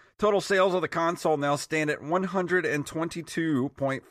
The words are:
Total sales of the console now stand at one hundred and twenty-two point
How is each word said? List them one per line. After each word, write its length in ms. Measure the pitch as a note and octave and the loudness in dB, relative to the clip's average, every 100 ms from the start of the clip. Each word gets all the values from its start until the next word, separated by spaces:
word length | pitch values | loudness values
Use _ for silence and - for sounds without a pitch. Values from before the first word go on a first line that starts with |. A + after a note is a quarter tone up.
| _ - | _ -2
Total 220 | G#3 G3+ | 2 2
sales 340 | - G3 F#3+ | 2 4 4
of 80 | D3 | 2
the 60 | D3+ | 0
console 480 | E3+ E3 F3 E3+ D3+ | 0 -2 0 0 2
now 220 | C#3+ C#3+ | 2 0
stand 320 | - D#3 D3+ | 0 -2 0
at 120 | C#3 | -2
one 220 | C#3+ F3+ | -2 -2
hundred 420 | F#3+ F#3+ F3 F3+ C#3+ | 0 -2 0 2 2
and 220 | D3 C#3 | -2 -4
twenty-two 840 | D#3 E3 E3+ D#3+ - E3 C#3 C#3 - | -4 -6 -6 -8 -2 0 0 0 -2
point 300 | C3+ C3+ - | -4 -4 -2